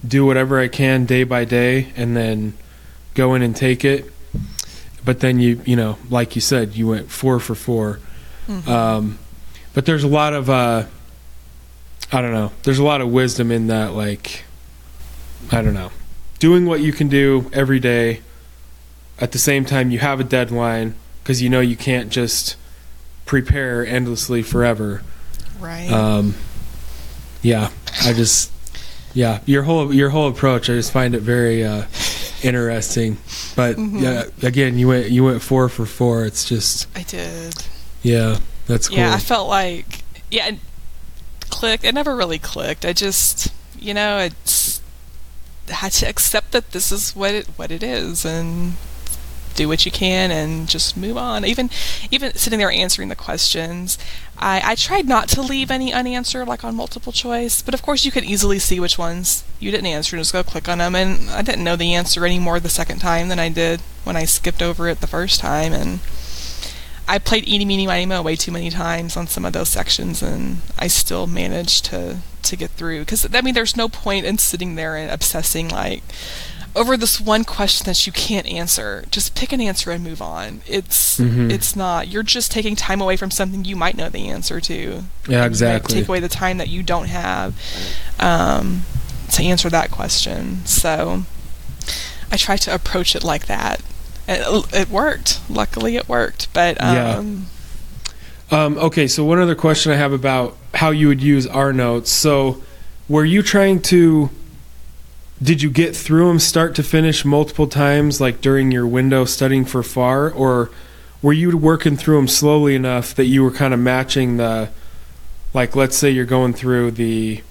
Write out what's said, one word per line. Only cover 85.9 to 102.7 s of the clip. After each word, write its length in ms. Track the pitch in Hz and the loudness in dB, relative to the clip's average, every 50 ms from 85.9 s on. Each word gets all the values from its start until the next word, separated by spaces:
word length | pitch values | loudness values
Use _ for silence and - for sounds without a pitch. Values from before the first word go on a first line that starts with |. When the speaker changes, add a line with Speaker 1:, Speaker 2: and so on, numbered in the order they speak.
| 110 | 0
Speaker 2:
take 120 | 110 107 - | 0 0 0
away 120 | - 180 | 0 -2
the 100 | 170 175 | -2 -2
time 300 | - - 190 185 185 180 | -4 -2 -2 -2 -2 -2
that 100 | 165 151 | -2 -2
you 140 | 165 175 185 | -2 -2 0
don't 240 | 175 175 175 160 - | 0 0 0 0 -2
have, 480 | 175 180 175 92 92 98 98 110 117 - - - - - - - - - - - - - | -4 -4 -2 -2 -2 -2 -2 -4 -4 -6 -6 -6 -6 -6 -4 -2 0 0 0 0 0 2
um, 640 | - 180 170 165 90 - 69 - - 190 180 180 - - - - - - - - - - | 4 4 4 4 4 4 2 2 2 2 0 0 0 -2 -2 -4 -4 -4 -6 -8 -4 0
to 120 | - - 147 | 0 2 4
answer 260 | 180 180 175 - 175 | 4 4 2 2 2
that 180 | 165 165 - - | 2 2 2 2
question. 720 | - - - - - - - - - - - 190 190 185 175 - | 0 -2 -2 0 0 0 0 -2 -2 -4 -4 -4 -4 -6 -2 0
So 560 | - - - 170 156 156 160 170 180 185 185 - - - - - - - - - - - - - - - - - - - - - | 2 2 4 2 2 0 0 0 0 -2 -2 -4 -8 -10 -8 -8 -8 -8 -8 -10 -8 -8 -6 -6 -6 -6 -8 -8 -8 -10 -6 -4
I 60 | - 196 | -2 -2
try 180 | - - 196 190 | 0 0 0 0
to 160 | - - 185 | 0 -2 -2
approach 420 | 180 - - - 185 180 - - | -2 -2 0 0 0 0 0 0
it 80 | - - | 0 0
like 240 | 170 151 - - - | 0 -2 -2 0 -2
that. 340 | - - - - - - - - - - - - - - - - | -2 0 0 -2 -2 -4 -6 -8 -8 -8 -10 -10 -10 -10 -4 -4
It, 380 | 190 - - - 196 214 185 - | -4 -2 -2 0 0 0 0 2
it 180 | - 196 196 160 | 2 2 2 2
worked. 500 | 208 196 262 302 277 - - - - - - - | 2 0 2 2 0 -2 -2 -2 -2 -2 -4 -4
Luckily, 460 | - - 104 - - - 110 113 117 | -2 -2 0 0 -2 -2 -2 -2 -2
it 120 | 120 - - | -2 -2 0
worked. 460 | 123 120 117 - - - - - - | 0 0 0 0 -2 -4 -6 -2 2
But, 240 | - 175 175 165 - | 2 2 2 2 0
Speaker 1:
Yeah. 360 | - - - 127 120 117 110 104 | 2 2 4 4 2 2 0 -2
Speaker 2:
um, 300 | 208 214 104 190 190 180 - - - - - - - - - - - - - - - - - - - - | -2 -4 -6 -6 -8 -10 -10 -12 -12 -8 -8 -8 -8 -8 -10 -10 -10 -12 -12 -12 -14 -16 -16 -16 -4 0
Speaker 1:
Um, 260 | - 151 151 147 151 147 | 2 2 4 2 2 2
okay, 300 | 156 165 156 - 147 131 | 2 2 4 4 2 2
so 160 | - - 151 | 2 2 4
one 160 | 151 165 175 | 4 6 6
other 160 | 180 170 165 | 6 4 2
question 360 | - - 160 156 147 - 156 | 2 4 4 4 4 4 2
I 40 | 151 | 4
have 180 | 139 147 139 139 | 4 4 2 2
about 420 | 135 127 139 131 131 123 120 - - - - - | 2 2 2 2 2 0 0 -4 -10 -16 -6 0
how 160 | - - 160 | 2 4 4
you 160 | 156 151 151 147 | 4 6 6 6
would 140 | 143 135 | 6 6
use 260 | 131 147 143 139 127 127 | 6 4 6 4 4 2
our 260 | - 135 139 139 135 | 2 2 2 2 4
notes. 380 | 131 123 120 117 120 117 - | 2 2 2 2 0 0 0
So 500 | - - - 156 147 139 135 131 127 - - - | 0 2 4 4 4 4 4 2 0 -2 -8 -14